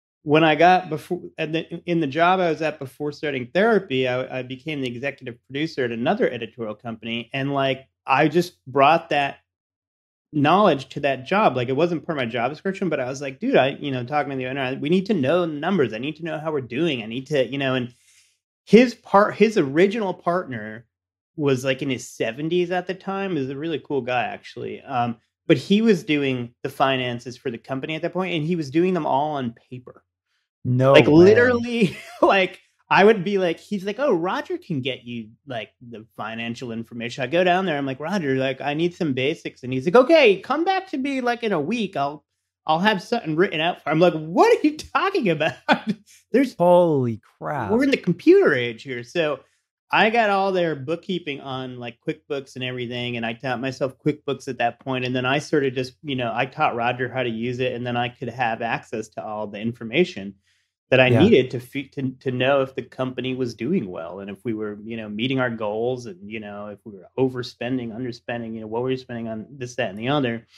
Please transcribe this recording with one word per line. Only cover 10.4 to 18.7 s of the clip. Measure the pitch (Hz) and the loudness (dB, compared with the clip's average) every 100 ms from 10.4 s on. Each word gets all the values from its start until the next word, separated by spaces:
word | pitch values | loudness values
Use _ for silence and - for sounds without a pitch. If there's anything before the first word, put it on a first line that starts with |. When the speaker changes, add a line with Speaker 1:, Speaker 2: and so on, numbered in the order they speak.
| 127 185 214 139 - | 4 6 6 4 -2
Speaker 1:
to | - | -4
that | 139 127 120 | -2 -2 -2
job. | 196 208 131 | 2 2 2
Like, | 123 | 0
it | 131 | 0
wasn't | 170 165 - | 0 0 -4
part | 151 | -4
of | |
my | 120 | -4
job | 120 120 | -2 -4
description, | 151 196 190 185 | -4 -8 -4 -2
but | 147 | -2
I | 123 | -4
was | 135 | -8
like, | 143 135 | -10 -6
"Dude, | 247 220 | 2 4
I, | 131 | 4
you | - 147 | 0 -4
know, | 131 | -4
talking | 120 147 139 | -2 -2 -2
to | 135 | -4
the | 127 | -4
owner, | 135 | -4
I, | 127 | -4
we | 135 139 | -4 0
need | 185 185 | 0 2
to | |
know | 208 131 175 175 | 0 2 2 0
numbers. | 147 160 196 123 | -4 -2 2 0
I | 107 | -2
need | 139 156 | -8 -8
to | |
know | 165 156 | -8 -8
how | 160 | -4
we're | 151 | -6
doing. | 120 117 170 127 | -4 -2 -2 -2
I | 107 | -6
need | 120 131 | -10 -2
to," | 147 113 | 0 0
you | 139 | 0
know, | 139 131 | -2 -2
and | 120 - _ _ _ _ _ _ | -4 -10 _ _ _ _ _ _
his | - | 4